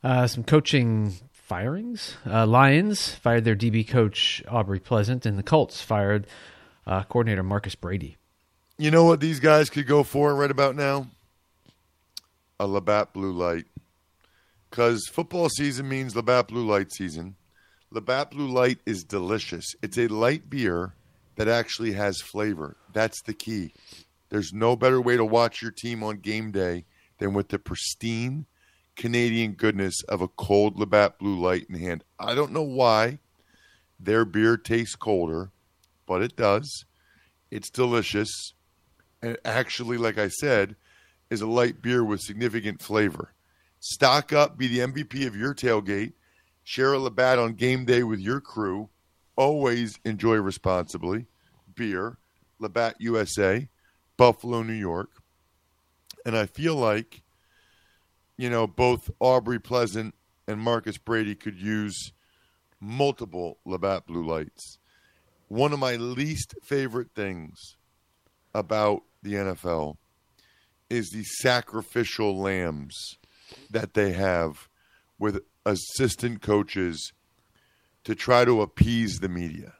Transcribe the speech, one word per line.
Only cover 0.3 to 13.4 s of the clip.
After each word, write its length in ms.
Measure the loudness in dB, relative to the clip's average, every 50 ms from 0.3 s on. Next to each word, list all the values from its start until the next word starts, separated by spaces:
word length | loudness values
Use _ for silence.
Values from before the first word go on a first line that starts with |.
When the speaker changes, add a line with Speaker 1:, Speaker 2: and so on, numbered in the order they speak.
| 0 -2 0
Speaker 1:
coaching 680 | 4 4 4 4 4 2 2 4 4 2 2 2 0 -2 -6 -12 -20 _
firings. 800 | _ _ -8 -6 -4 -4 -4 -4 -4 -6 -8 -8 -8 -10 -12 -12 -12 -8
Uh, 220 | -2 2 4 4 6
Lions 640 | 8 8 8 8 8 6 4 2 0 -2 -4 -6 -8
fired 300 | -2 _ 4 4 4 4
their 120 | 4 2
D 140 | 2 2 2
B 140 | 2 2 0
coach, 580 | 2 4 4 4 4 2 0 0 0 -2 -4 -8 -4
Aubrey 320 | -2 -2 0 0 -2 -6
Pleasant, 460 | -2 0 0 2 2 2 -2 -2 -2
and 120 | -2 -2 -2
the 60 | 0
Colts 380 | 2 4 4 4 2 -2 -14
fired, 460 | -4 -2 0 2 2 2 2 0 0 -4 -14 -20 -20 -20 -20 -20 -20 -20 _ _ _ -4
uh, 160 | -2 -2 -2
coordinator 400 | 0 0 0 2 2 0 0 0
Marcus 320 | 0 -2 -2 -2 -6 -12
Brady. 400 | -10 -8 -6 -4 -4 -6 -8 -14 _ _ _ _ _ _ _ _ _ _ _ _ _
Speaker 2:
You 140 | 0 4
know 120 | 6 8 8
what 160 | 8 8 6
these 220 | 4 -2 -2 2
guys 280 | 4 6 6 6 6 4
could 160 | 0 -4 0
go 180 | 4 4 4 4
for 300 | 4 2 2 2 2 4
right 180 | 2 2 0
about 260 | 2 2 2 2 2 0
now? 300 | 0 0 0 -2 -4 -8 -16 _ _ _ _ _ _ _ _ _ _ _ _ _ _ _ _ _ _ _ _ -20 _ _ _ _ _ _ _ _
A 100 | -4 0
Labatt 440 | 0 -2 2 2 2 2 2 0
Blue 220 | _ -6 -6 -4 -2
Light. 320 | -2